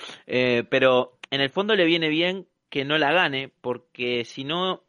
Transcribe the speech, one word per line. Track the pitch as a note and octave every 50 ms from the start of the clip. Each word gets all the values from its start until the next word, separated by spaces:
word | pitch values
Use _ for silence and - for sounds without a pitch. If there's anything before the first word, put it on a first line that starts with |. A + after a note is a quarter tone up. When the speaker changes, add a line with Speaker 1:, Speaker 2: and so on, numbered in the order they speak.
| - -
Speaker 1:
<laughs> | - - -
Speaker 2:
eh, | - - B2+ B2+ B2 B2 A#2+ A2+ -
pero | C#3 C3 C3 C3 B2+ B2 B2+ - _ _ - -
en | C#3 C#3
el | C#3 C3+
fondo | - F#3+ G3+ G#3 A3
le | G3 F3
viene | E3 E3+ E3+ E3 D#3
bien | D3+ D#3+ E3+ F3+ F#3+ G3 F3 _ _ _ _ _
que | - C#3+ C3+
no | C#3 D3+ D#3
la | D3 C#3 D#3
gane, | F3+ F3+ D3+ C#3 C3+ C3+ - - _
porque | - B2 B2 - - _ - - B2 A#2+ B2 A#2+ A#2
si | - - - C3+
no | C#3 D#3+ F3 F#3 F#3 F3+ - _